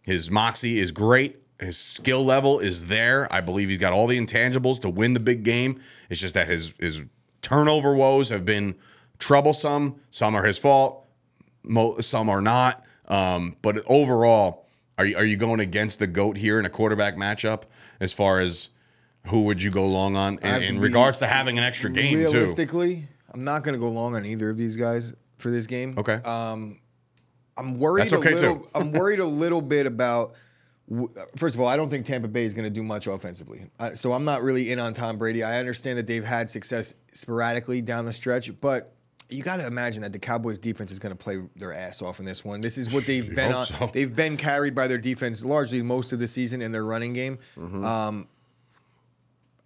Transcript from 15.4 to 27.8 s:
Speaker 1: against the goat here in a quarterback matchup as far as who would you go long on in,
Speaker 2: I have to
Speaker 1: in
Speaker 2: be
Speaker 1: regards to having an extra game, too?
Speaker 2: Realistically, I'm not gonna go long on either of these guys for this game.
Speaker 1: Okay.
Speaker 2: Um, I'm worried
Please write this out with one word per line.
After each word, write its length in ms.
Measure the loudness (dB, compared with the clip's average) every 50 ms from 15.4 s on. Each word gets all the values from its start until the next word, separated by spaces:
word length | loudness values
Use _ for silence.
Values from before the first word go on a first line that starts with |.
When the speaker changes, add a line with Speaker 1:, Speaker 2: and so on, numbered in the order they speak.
| 0 0 0 0
Speaker 1:
against 380 | 0 0 0 -2 -2 -2 -2
the 100 | -2 -4
goat 300 | -2 0 2 0 0 0
here 220 | 0 0 2 2 2
in 60 | 0
a 40 | 0
quarterback 460 | 0 0 0 2 2 2 0 0 0
matchup 480 | -2 -4 -4 -4 -2 -2 -2 -2 -4 -6 -12 _ -20 -20 -20 -8 -6
as 140 | -6 -4 0
far 260 | 2 4 4 4 4
as 300 | 2 0 -2 -6 -8 -12 _ _ _ _ _ _ _ _ _ _ -4
who 160 | 0 2 4 4
would 180 | 4 2 0
you 100 | 0 0
go 160 | 2 2 2
long 280 | 2 2 2 2 2 2
on 220 | 0 0 0 -2
in, 60 | -2 -2
Speaker 2:
I 40 | -2
have 120 | 0 0
to 60 | 0
Speaker 1:
in 80 | 0 2
Speaker 2:
be 60 | 2
Speaker 1:
regards 360 | 2 4 6 6 6 6 4 2
to 80 | 0
having 300 | 2 2 2 2 0 0
an 60 | 0 0
extra 260 | 0 0 -2 -4 -2
game, 300 | 0 2 2 2 4 2
too? 60 | 4 4 4
Speaker 2:
Realistically, 760 | 4 2 2 0 0 -2 -2 0 0 0 0 -2 -4 -8 -14 -18 _ _ -16 -12
I'm 100 | -8 -4
not 200 | -4 -4 -2 -2
gonna 160 | -4 -2 -2
go 100 | -2 -2
long 260 | -2 -2 -2 -2 -4
on 80 | -4 -4
either 280 | -6 -4 -4 -4 -2
of 60 | -2
these 200 | -2 -4 -4 -4
guys 360 | -2 -2 -2 -2 -2 -4 -8 -12 -16 _ _ _ -8
for 100 | -4 -2
this 160 | -2 -2 -4
game. 300 | -4 -6 -6 -6 -6 -6
Speaker 1:
Okay. 160 | -4 -2 -2 -2 -2 -4
Speaker 2:
Um, 560 | -6 -6 -4 -6 -6 -8 -8 -10 -12 -16 -18 _ _ _ _ _ _ _ _ _ _ _ _ _ _ _
I'm 220 | -10 -8 -6 -2
worried 240 | 0